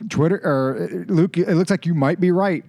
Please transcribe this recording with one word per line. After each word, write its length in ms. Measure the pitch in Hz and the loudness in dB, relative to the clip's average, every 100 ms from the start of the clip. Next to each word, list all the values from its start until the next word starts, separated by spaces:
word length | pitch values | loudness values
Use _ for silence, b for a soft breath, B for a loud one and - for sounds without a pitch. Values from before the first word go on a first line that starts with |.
| 220 | -6
Twitter, 320 | - 156 202 | 0 0 0
or, 460 | 170 139 131 135 170 | 0 0 0 -2 -6
uh, 200 | 180 180 | -8 -2
Luke, 260 | 180 175 170 | 2 2 0
it 180 | 220 170 | 0 0
looks 160 | 180 | 2
like 140 | 196 165 | 0 0
you 100 | 165 | 0
might 240 | 139 - | 0 2
be 100 | 180 | 2
right. 340 | 180 196 160 | 2 0 -2